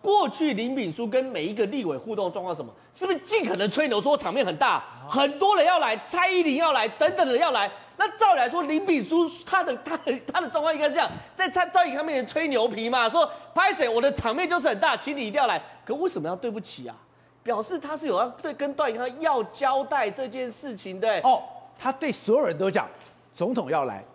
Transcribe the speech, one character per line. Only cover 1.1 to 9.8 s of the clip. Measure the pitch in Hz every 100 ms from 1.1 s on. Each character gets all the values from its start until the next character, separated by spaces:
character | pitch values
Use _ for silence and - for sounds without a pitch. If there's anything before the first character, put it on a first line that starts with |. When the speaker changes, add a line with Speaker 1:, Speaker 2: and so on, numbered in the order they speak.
| 254
Speaker 1:
每 | 262 208 160
一 |
个 | 214 202
立 | 277
委 | 190 131
互 | 208
动 | 214 185
状 | 185
况 | 185
是 | 156
什 |
么？ | 120 101 _
是 | - 370
不 |
是 | 349
尽 | - 440
可 | 254 185
能 | 202
吹 | - 302
牛 | 208
说 | 180
场 | 185 185
面 | 214
很 | 208 156
大， | 254 165 - - 135
很 | 247 277 285
多 | 392 403
人 |
要 | 320 359
来， | 262 220
蔡 | - 349 370
依 | 370
林 | 320 269
要 | 330
来， | 269 220
等 | - 311 -
等 | 302
的 |
人 | 247
要 | 330
来？ | 240 196 - - -
那 | 392 415
照 | 427
理 | 320
来 | 285
说， | 330
林 | 294 311
炳 | 392 311
书 | 196 320 330 - -
他 | 370
的、 | 330
他 | 240